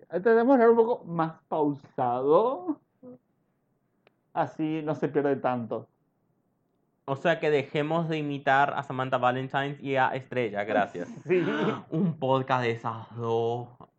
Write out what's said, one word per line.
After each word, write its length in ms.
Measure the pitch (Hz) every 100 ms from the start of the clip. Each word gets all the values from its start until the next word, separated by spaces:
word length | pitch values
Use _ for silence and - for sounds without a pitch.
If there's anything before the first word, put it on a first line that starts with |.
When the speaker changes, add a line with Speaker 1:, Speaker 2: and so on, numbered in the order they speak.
| -
Speaker 1:
Tratemos 500 | 175 208 226 233 277
de 60 |
hablar 60 | 233
un 60 | 233
poco 280 | 226 240
más 300 | 175 170 165 165 _
pausado. 1300 | 170 147 139 - - 127 123 135 160 226 311 359 294 _ _ 254 247 _ _ _ _ _ _ _ _ _ _ _
Así 500 | - 147 - 156 160
no 100 | 151
se 140 | 143 147
pierde 280 | 143 143 135
tanto. 520 | 131 127 113 113 117 _ _ _ _ _ _ _ _ _ _ _
Speaker 2:
O 120 | - 139
sea 240 | 180 160
que 100 | 156
dejemos 580 | 147 - 156 147 165 160
de 100 | 156
imitar 560 | 147 139 139 135 143
a 80 | -
Samantha 340 | 143 131 127 127
Valentine 600 | 123 127 131 143 139 143
y 160 | 135 135
a 120 | 127
Estrella, 560 | - 127 127 117 101
gracias. 440 | 104 104 98 87 87
Speaker 1:
<laughs> 180 | - -
Sí. 160 | 180 160 - 175
Speaker 2:
<gasps> 220 | 139 -
Un 280 | 160 175 -
podcast 440 | 131 131 127 127
de 80 | 120
esas 420 | 117 120 110 107 117
dos. 520 | 117 113 117 120 120 - -